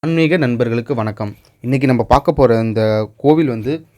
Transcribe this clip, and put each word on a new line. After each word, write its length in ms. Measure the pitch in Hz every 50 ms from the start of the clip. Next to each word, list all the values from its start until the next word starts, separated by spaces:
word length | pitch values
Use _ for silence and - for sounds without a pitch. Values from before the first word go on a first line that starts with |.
| -
ஆன்மீக 300 | 160 165 165 165 151 170
நண்பர்களுக்கு 580 | 185 151 120 120 113 120 117 113 120 117 - 143
வணக்கம். 400 | 117 110 110 104 - 113 104 104 _ _ _ _ _
இன்னைக்கு 260 | - 120 135 131 139
நம்ம 160 | 131 127 117 117
பார்க்க 280 | - 120 139 - -
போற 280 | - - 139 120 117 113
இந்த 500 | 113 113 107 110 110 110 107 107 107 107 _
கோவில் 300 | _ - 139 151 160 160
வந்து 380 | 135 120 113 104 127 151 160 160 _ _